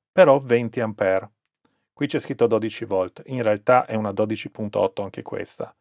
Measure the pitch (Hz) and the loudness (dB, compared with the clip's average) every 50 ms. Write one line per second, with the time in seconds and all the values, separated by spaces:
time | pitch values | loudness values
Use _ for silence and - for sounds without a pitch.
0 | _ _ _ 190 185 147 135 143 135 123 120 120 120 113 117 127 117 110 104 - | _ _ _ 6 6 8 6 4 4 2 2 2 2 0 -4 -4 -4 -4 -4 -2
1 | 104 95 95 95 101 - _ _ _ _ _ _ _ _ _ _ _ _ _ - | 0 0 0 0 -2 -6 _ _ _ _ _ _ _ _ _ _ _ _ _ -8
2 | 143 139 - 143 - - 127 - 120 117 113 110 110 110 - - 117 104 98 95 | -6 -4 -4 -4 -4 -6 -2 0 2 2 2 2 -2 -2 -6 -8 -8 -4 -2 -2
3 | 92 90 - - - - 135 127 117 107 107 101 - - 127 123 - - 117 110 | -2 -2 -6 -12 -14 -10 -6 -4 -2 0 -2 0 2 2 4 4 2 0 -2 -4
4 | 107 101 98 101 110 104 110 107 - - - - 110 104 - 104 95 95 - - | -4 -2 -2 -2 -2 -2 -4 -6 -8 -10 -12 -10 -10 -6 -2 0 -2 -2 -2 -4
5 | 101 95 - - - - - - - - - - - - - _ | -10 -10 -10 -12 -12 -10 -10 -10 -10 -10 -12 -12 -12 -12 -14 _